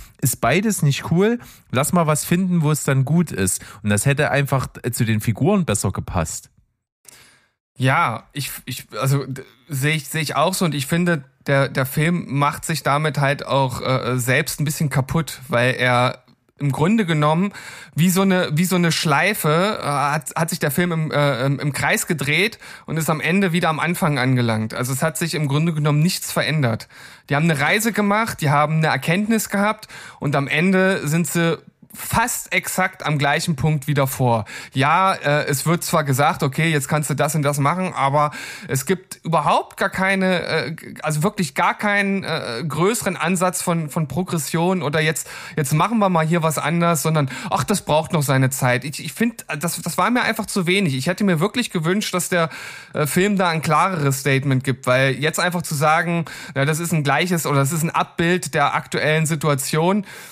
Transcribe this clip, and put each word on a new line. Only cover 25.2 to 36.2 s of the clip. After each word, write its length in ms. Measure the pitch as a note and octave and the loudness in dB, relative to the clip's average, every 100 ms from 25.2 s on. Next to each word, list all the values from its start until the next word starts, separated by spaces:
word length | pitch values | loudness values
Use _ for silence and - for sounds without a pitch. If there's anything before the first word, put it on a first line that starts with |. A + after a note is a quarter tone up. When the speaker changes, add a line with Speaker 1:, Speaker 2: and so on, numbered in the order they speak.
| E3+ | -4
Speaker 2:
im 140 | D#3 D3 | -2 0
Grunde 260 | D3 E3+ | 0 0
genommen 280 | D#3 D3 D3 | 0 2 4
nichts 320 | F3 - - | 2 0 -4
verändert. 560 | - B2+ D3+ B2 A2+ - - - - - | -2 0 2 0 -2 -6 -20 -20 -18 -2
Die 60 | C#3+ | 0
haben 80 | E3 | 2
eine 120 | D3 | 2
Reise 320 | D3 G#3 A3 | 2 2 0
gemacht, 480 | G#3 G3+ G#3 A3+ - | 0 2 2 0 -2
die 80 | C#3+ | 2
haben 300 | D3 D3+ D#3+ | 2 2 2
eine 80 | D#3 | 2
Erkenntnis 600 | C3 D#3+ F3+ G#3+ A3 - | 0 0 0 2 0 0
gehabt 400 | G3+ G#3 G#3+ - - - - | 0 0 -2 -8 -18 -20 -6
und 160 | D3 C#3 | -2 0
am 140 | C3+ | 0
Ende 580 | D3 F#3 F#3+ F#3+ F#3+ C#3+ | 2 2 4 4 2 0
sind 200 | E3 F3 | 0 0
sie 300 | F3 E3 - - _ - | 0 0 0 -6 _ -20
fast 600 | - - - A#3+ - - | -14 -2 0 0 -2 -4
exakt 500 | F#3 - - F#3 - | -4 -2 -2 -2 -2
am 140 | D3+ D3 | -4 0
gleichen 380 | C#3 D#3 E3+ D3 | 2 0 0 0
Punkt 320 | D#3+ D3+ C#3+ | 0 0 0
wieder 180 | C#3+ C3+ | 0 0
vor. 400 | - B2+ A#2 G2+ - - | 2 2 2 -2 -12 -8
Ja, 380 | C3+ C3+ E3+ F#3+ | 0 2 4 4
äh, 320 | F3+ D3 D3 - | 2 0 0 0
es 180 | C#3+ D#3 | -2 0
wird 180 | E3+ | 0
zwar 200 | - E3 | 0 0
gesagt, 400 | C#3+ C3 | 2 2